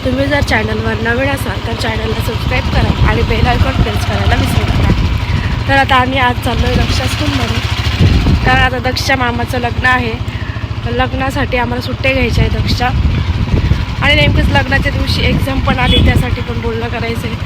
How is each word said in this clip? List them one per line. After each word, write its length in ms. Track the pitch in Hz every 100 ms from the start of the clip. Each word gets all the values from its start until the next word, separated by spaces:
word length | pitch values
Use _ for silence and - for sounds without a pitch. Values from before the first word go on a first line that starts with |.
तुम्ही 220 | 262 254 277
जर 140 | 285 269
चॅनलवर 440 | 247 214 214 220 220
नवीन 260 | 226 240 269
असाल 300 | 269 233 - -
तर 80 | 233
चॅनलला 420 | 233 220 226 226 247
सबस्क्राईब 460 | 220 - 247 -
करा 360 | - 214 - 220
आणि 140 | 214 220
बेल 180 | 226 247
आयकॉन 280 | 240 262 262
प्रेस 240 | 233 208 -
करायला 280 | 202 202 240
विसरू 240 | 262 -
नका. 1040 | - - - - - - - - - - -
तर 80 | 277
आता 180 | 269 262
आम्ही 220 | 254 269
आज 240 | 247 247
चाललो 220 | 254 226 247
आहे 80 | 240
दक्षा 300 | - - 254
स्कूलमध्ये, 480 | - 294 269 233 220 - - - - - - - - -
कारण 160 | 262
आता 160 | 254 247 247
दक्षच्या 260 | 247 - 269
मामाचं 420 | 247 240 240 254
लग्न 280 | 240 233 254
आहे. 260 | 254 233 233 - - - - - -
तर 60 | 240
लग्नासाठी 680 | 240 254 262 269 277 247 247
आम्हाला 260 | 240 240 262
सुट्ट्या 260 | 247 269
घ्यायच्या 320 | 262 240 -
आहे 140 | 233 220
दक्षच्या, 300 | - - 247 - - - - - - - - - - -
आणि 120 | 269
नेमकंच 340 | 294 285 294 285 285
लग्नाच्या 360 | 262 269 285
दिवशी 300 | 269 277 - 247
एक्झाम 320 | 262 277 262 269
पण 120 | 262
आली, 260 | 247 294 233
त्यासाठी 340 | 240 254 233
पण 200 | - 226
बोलणं 280 | 233 226 233 233
करायचं 280 | 233 233 233
आहे 80 | 214